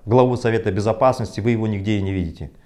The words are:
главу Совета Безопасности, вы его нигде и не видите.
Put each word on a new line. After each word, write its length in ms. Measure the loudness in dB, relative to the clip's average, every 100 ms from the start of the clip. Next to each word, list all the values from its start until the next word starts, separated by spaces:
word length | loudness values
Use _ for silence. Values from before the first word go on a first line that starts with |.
| 2
главу 320 | 4 4 2
Совета 340 | 0 0 0
Безопасности, 680 | 0 -2 2 2 2 -4 -4
вы 100 | -2
его 160 | 0 -2
нигде 320 | -2 -2 -2
и 40 |
не 80 | -2
видите. 400 | -2 -4 -6 -14 -16